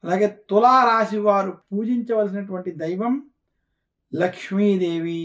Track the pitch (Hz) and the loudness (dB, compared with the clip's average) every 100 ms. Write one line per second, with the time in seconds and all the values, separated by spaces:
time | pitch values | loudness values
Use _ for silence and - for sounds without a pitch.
0 | 170 190 208 202 _ 196 247 262 240 226 | -2 0 0 -2 _ 4 6 6 6 2
1 | 202 208 208 202 190 - _ 196 220 247 | 0 0 2 2 0 -6 _ -6 -2 -4
2 | 233 220 208 196 202 185 180 156 160 180 | -2 0 0 -4 -8 -8 -8 -8 -6 -4
3 | 233 269 285 _ _ _ _ _ _ _ | -2 -2 -6 _ _ _ _ _ _ _
4 | _ 147 180 - - 196 208 190 180 165 | _ -4 -4 -4 -6 0 2 2 0 -2
5 | 165 165 | -4 -6